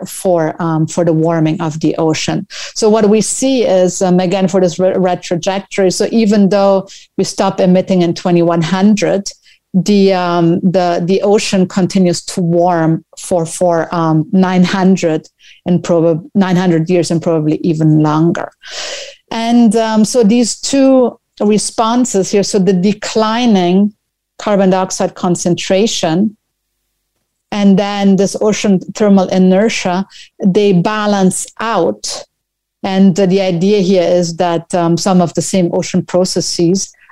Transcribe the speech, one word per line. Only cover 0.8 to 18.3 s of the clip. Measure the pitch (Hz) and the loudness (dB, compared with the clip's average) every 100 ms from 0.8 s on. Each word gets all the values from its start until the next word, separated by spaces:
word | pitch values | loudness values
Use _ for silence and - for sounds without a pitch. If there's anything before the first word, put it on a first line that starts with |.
| 160 | -2
for | - | -2
the | 170 | 0
warming | 160 165 165 156 151 | 0 0 0 -2 -2
of | 160 156 | -6 -4
the | 156 156 | -4 -2
ocean. | 160 151 - 165 - - - | -2 -2 -4 -6 -8 -14 -12
So | - 220 | -2 0
what | 220 208 | 2 2
we | 220 | 2
see | 190 - 269 262 | 0 -2 -2 0
is, | 208 185 180 - | 2 2 0 0
um, | 185 180 | 0 0
again, | 185 196 185 | 0 -2 0
for | 196 | 0
this | 180 160 | 0 0
re-, | 185 196 | -2 0
red | 180 175 | -2 -2
trajectory, | - 160 190 196 196 - 185 | -6 -4 -4 -6 -6 -2 -2
so | - 208 | 0 -2
even | 226 214 214 196 | 0 2 2 2
though | 202 196 196 196 - - - | 4 2 0 -2 -18 -12 -6
we | |
stop | 185 - 196 196 | -6 -2 -2 0
emitting | 185 185 185 185 | 2 2 2 0
in | 170 | 0
twenty-one | 170 185 175 170 170 | -2 0 2 2 0
hundred, | 160 185 208 214 160 196 - - _ _ _ | 0 2 2 2 0 -2 -4 -16 _ _ _
the, | 185 175 202 190 | -2 2 4 4
um, | 185 175 175 165 175 | 2 0 2 2 2
the, | 190 185 175 175 | 0 0 0 -2
the | 170 190 | 0 0
ocean | 202 214 - 196 180 | 2 0 0 -2 0
continues | 202 175 196 175 165 | 0 0 2 0 0
to | - - | -6 -4
warm | 165 170 175 170 160 160 - - | 0 2 2 0 0 -2 -6 -16
for, | - 180 | -4 -4
for, | 160 - 180 165 - | -4 -2 0 0 -2
um, | 175 160 156 151 | -2 0 0 0
nine | 185 185 185 | 0 2 2
hundred | 180 196 185 185 170 156 - _ - _ - | 2 2 2 2 0 -4 -8 _ -20 _ -4
and | 175 | -2
probab-, | 175 170 165 165 269 | 0 2 2 0 -2
nine | 202 185 180 | -2 0 2
hundred | 185 165 160 | 2 0 0
years | 180 160 | 0 0
and | 165 | -2
probably | 175 160 151 156 | -2 -2 -2 -2
even | 175 156 156 156 | -2 0 2 2
longer. | 151 156 170 | 2 2 0